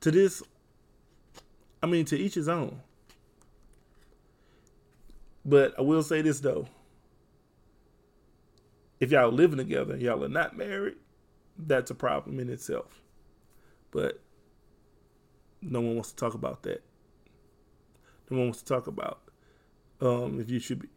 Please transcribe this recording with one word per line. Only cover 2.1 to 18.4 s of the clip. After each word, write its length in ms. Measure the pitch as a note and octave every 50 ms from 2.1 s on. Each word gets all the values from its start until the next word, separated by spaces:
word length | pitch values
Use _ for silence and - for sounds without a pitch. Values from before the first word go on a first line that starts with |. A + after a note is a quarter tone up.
| D#3 -
each 160 | G3 G3+ -
his 140 | F3 D3 D#3
own. 340 | F3 E3 C3 - - B2+ - _ _ _ _ - - _ _ _ _ _ _ _ - - - - - - _ _ _ - - - - _ _ _ _ _ _ _ _ _ _ _ _ _ _ _ _ _ - - - - - - - - -
But 300 | C#3+ C#3+ C#3 C3+ - - -
I 40 | C3+
will 200 | C#3+ D#3 D#3+ D3+
say 180 | - E3 D#3
this, 200 | D#3 D#3 C#3+ C3+
though. 280 | C#3 C3+ - - C3+ - - - - _ _ _ _ _ _ _ _ _ _ _ _ _ _ _ _ _ _ _ _ _ _ _ _ _ _ _ _ _ _ _ _ _ _ _ _ _ _ _ _ _ _ -
If 100 | C3+ B2+
y'all 220 | D3+ B2+ B2+ A#2 A#2+
living 260 | C3 E3+ E3+ D3+ C3
together, 380 | C3 - C#3 C3+ C3+ D3 C3+
y'all 260 | C3+ A#2+ A#2+ A#2 C3+ C#3
are 60 | C#3
not 280 | C#3 D#3+ D#3+ - -
married, 400 | - - G#3 G3 G3 G3+ - - - - _ _ _ _ _ _ _ _ _ _ -
that's 320 | D#3+ D3+ C#3 B2+ B2 -
a 40 | A#2+
problem 440 | - - B2 D3 C#3 - C#3+ C#3+ C3
in 120 | B2 B2
itself. 500 | B2 B2 - - C#2+ - - - - - _ _ _ - - _ _ _ _ _ _ - - - _ _ _ _
But 300 | - - - C2+ - - _ _ _ _ _ _ _ _ _ _ _ _ _ _ _ _ _ _ _ _ _ _ _ _ _ _ _ _
no 200 | - D#3 B2 A#2+
one 140 | A#2 A#2 A#2
wants 140 | A#2 G#2 -
to 60 | -
talk 180 | - B2 A#2 A2
about 280 | A2+ - C2 B1+ - -
that. 220 | G1+ - - - _ _ _ _ _ _ _ _ _ _ _ _ _ _ _ _ _ _ _ _ _ _ _ _ _ _ _ _ -
No 80 | C3
one 100 | B2+